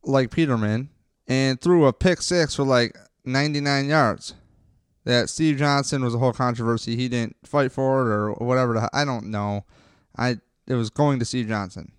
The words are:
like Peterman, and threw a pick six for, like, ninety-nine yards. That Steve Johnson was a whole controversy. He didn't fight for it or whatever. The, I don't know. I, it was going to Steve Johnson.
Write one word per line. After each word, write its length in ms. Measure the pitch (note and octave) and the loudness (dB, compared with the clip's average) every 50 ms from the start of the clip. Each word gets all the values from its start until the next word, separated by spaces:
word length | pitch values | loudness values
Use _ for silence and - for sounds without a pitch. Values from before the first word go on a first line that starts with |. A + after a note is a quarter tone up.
| - | -2
like 280 | D3+ C3+ C3+ C3 A2+ | 2 2 2 2 0
Peterman, 580 | - - E3 C#3+ B2+ A2+ G#2+ G#2+ G#2+ A2+ C3+ C#3+ _ _ _ _ _ _ _ | 0 0 0 2 2 0 0 0 0 -2 -4 -8 _ _ _ _ _ _ _
and 340 | - C3 C3+ C3+ C3+ C3 B2+ | -2 0 0 2 0 -2 0
threw 240 | - E3+ F3+ F3 D3+ | 2 4 4 6 6
a 80 | C3+ A#2+ | 4 4
pick 280 | _ - F#3 F3 - | _ 2 2 2 2
six 340 | - - F3+ F3 D#3+ C#3+ - | -2 0 2 2 0 0 0
for, 80 | - C#3 | -2 2
like, 340 | C3+ C3 B2 A#2+ G#2+ - - - _ _ _ _ | 4 4 4 2 0 -4 -14 -20 _ _ _ _
ninety-nine 640 | C3 B2+ C3+ C#3+ D3+ D3 D3 C#3+ C#3+ C#3 C#3 C#3 | -2 -2 0 0 0 -2 -2 0 0 0 0 0
yards. 460 | C#3+ D3+ D#3 C3+ A2 F2+ - - - - - - _ _ _ _ _ _ _ _ _ _ _ _ | 2 2 4 4 2 0 -2 -10 -16 -16 -18 -20 _ _ _ _ _ _ _ _ _ _ _ _
That 260 | B2 B2 A#2+ A2 - | 0 2 2 2 0
Steve 280 | - - D#3+ D#3 D3 | -2 0 0 0 2
Johnson 460 | C3 D3 C#3+ C#3+ C#3+ C3+ - - C#3 B2+ | 2 2 2 2 0 0 -2 -2 -2 -2
was 100 | A#2+ A#2 | -2 0
a 40 | |
whole 160 | A#2 C3 B2+ A#2 | 0 0 0 0
controversy. 640 | - B2+ B2 A#2+ A#2 A#2 A2+ A#2 A2 - A2+ A#2 | 0 -2 -2 -2 -2 -2 -2 -2 -2 -2 -4 -4
He 100 | A#2+ B2+ | -4 -2
didn't 300 | B2 B2 A#2+ A#2 - - _ - | -2 -2 -4 -4 -4 -8 _ -16
fight 260 | - - D3 C#3 C3 | -2 0 0 0 0
for 300 | - - C3+ C3+ C3+ C3+ | -2 -2 0 0 0 0
it 120 | C3 A#2 G#2+ | 0 0 0
or 200 | G#2 G#2+ G#2+ G#2 | 0 -2 -2 -4
whatever. 400 | - A#2 A#2+ B2+ C3 B2+ A#2+ A2+ | -4 -2 0 0 0 0 0 0
The, 160 | A2 A2 - | -2 -2 -2
I 140 | - C#3 D3 | -2 -2 -2
don't 220 | C#3+ B2+ A2+ - | -2 -4 -6 -6
know. 360 | G2+ G#2+ G2+ G#2 G#2 G2+ G2+ - _ _ _ _ _ _ _ _ _ _ | -6 -6 -4 -4 -4 -4 -6 -6 _ _ _ _ _ _ _ _ _ _
I, 220 | - A#2+ B2+ A#2+ G2+ _ _ _ _ _ | -4 -2 -2 -2 -4 _ _ _ _ _
it 60 | - C3 | -4 -2
was 160 | A#2+ A2+ A2 | -2 -2 -4
going 300 | _ - D3 D3 C#3 B2+ | _ 0 2 2 2 0
to 60 | A#2 | -2
Steve 220 | - - B2+ A#2 | -4 -4 -4 -4
Johnson. 460 | G#2+ A2 G#2 G2 F#2 - F#2 - - _ | -2 -4 -6 -6 -8 -12 -16 -18 -18 _